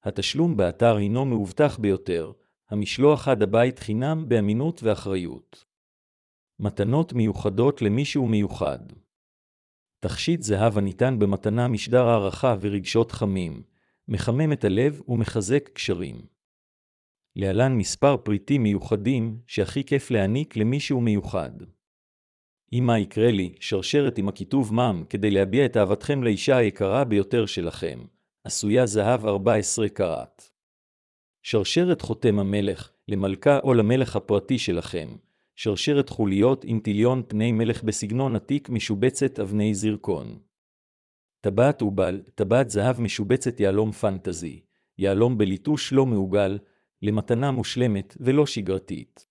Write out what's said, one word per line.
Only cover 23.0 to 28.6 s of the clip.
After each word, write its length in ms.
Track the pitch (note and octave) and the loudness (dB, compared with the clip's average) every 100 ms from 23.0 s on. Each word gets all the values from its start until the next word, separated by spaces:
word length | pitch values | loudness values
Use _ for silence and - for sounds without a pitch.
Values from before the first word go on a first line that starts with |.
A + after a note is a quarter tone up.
| F#2+ G#2+ A#2 | 0 2 2
לי, 240 | G2+ F2+ - | 2 -2 -8
שרשרת 580 | - G2 - D3 C3+ A2 | -4 -4 0 0 0 -2
עם 100 | G2 | -4
הכיתוב 460 | - - C#3 A2 | -6 -2 0 0
"מאם" 300 | A2 B2 F2+ D#2 | 2 0 0 -6
כדי 260 | G2+ G#2+ | -2 2
להביע 340 | G2 G2 A#2 C3 | 2 2 2 2
את 120 | A#2+ | 2
אהבתכם 460 | F#2+ G2+ - C#3+ | 2 0 -2 0
לאישה 340 | A#2+ G2+ - C3 | 0 0 2 4
היקרה 460 | A2 - G2 A#2 | 2 0 -2 0
ביותר 420 | C3 G#2 G2 A#2+ G#2 | 2 0 2 0 0
שלכם, 540 | - E2+ - E2+ B1 A#1+ _ _ _ | -4 -6 -6 -8 -8 -18 _ _ _
עשויה 420 | - - | -10 -4